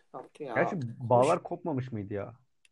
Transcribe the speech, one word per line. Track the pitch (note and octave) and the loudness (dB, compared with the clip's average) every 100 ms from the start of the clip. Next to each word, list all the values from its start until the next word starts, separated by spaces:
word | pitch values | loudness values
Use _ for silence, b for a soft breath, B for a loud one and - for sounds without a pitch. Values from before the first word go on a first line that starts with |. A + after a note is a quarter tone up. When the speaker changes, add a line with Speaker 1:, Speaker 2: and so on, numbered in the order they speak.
| B | B
Speaker 1:
Yaptı | C#3 B2+ - | -16 -16 -14
ya. | C#3+ | -4
Speaker 2:
gerçi | A#2 D#3+ F#3 | 0 0 0
Speaker 1:
Konuş- | A#2+ - | -6 -8
Speaker 2:
bağlar | A#2+ A#2+ C3+ F3 | 4 6 6 4
kopmamış | - F3 E3+ C3+ B2+ | 0 -6 -4 -4 -4
mıydı | A2 G2 | -6 -6
ya? | G2+ G#2 A#2 _ _ _ | -6 -8 -12 _ _ _